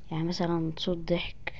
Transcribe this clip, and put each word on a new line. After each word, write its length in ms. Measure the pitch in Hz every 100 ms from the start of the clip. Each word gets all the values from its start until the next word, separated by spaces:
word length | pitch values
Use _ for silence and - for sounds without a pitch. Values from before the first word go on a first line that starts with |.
| -
يعني 120 | 160
مثلًا 480 | 165 175 170 170 160 160
صوت 200 | 190 170
ضحك 560 | 170 175 - - -